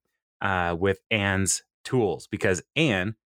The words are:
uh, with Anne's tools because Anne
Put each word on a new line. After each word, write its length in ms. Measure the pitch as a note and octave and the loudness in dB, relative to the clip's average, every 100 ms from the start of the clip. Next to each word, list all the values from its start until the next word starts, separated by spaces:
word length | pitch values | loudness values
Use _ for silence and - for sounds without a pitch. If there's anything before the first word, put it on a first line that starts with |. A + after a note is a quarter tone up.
| _ _ _ - | _ _ _ -6
uh, 340 | G2 F#2 E2+ E2+ | -2 0 0 0
with 200 | G2 F#2+ - | 0 0 -2
Anne's 540 | A2 G2 F#2+ F#2+ - - _ - | 0 2 2 0 -2 -8 _ -4
tools 420 | C3 G2+ - - | 0 0 -2 -8
because 340 | G2+ G2+ F2 - C#3+ | -2 0 0 -2 0
Anne 400 | D#3 F#2+ F#2+ - _ | 0 0 -2 -8 _